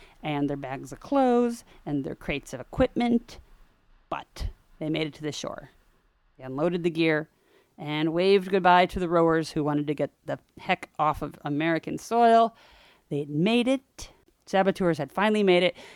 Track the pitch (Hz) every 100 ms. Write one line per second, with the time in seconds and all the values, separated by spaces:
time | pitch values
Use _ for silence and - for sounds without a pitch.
0 | - _ 160 147 143 143 131 135 135 139
1 | - 277 262 240 240 233 - - - 143
2 | 135 - - 143 - 127 - - 254 -
3 | 240 233 - - - - - _ _ _
4 | - - - - - - _ - 156 156
5 | 156 - 151 135 - - 131 _ _ _
6 | _ _ _ _ 131 131 170 175 170 160
7 | 165 151 156 _ _ _ _ - 147 151
8 | 160 165 190 202 185 190 180 180 180 196
9 | 175 170 165 160 156 - 151 147 147 147
10 | 143 _ - 135 _ - - 180 - -
11 | 156 147 147 - 147 143 160 160 - 156
12 | - 233 233 226 226 - - - _ _
13 | - 143 147 147 185 233 240 262 _ -
14 | - _ _ _ - 196 190 190 185 160
15 | 139 - 208 214 196 180 180 - -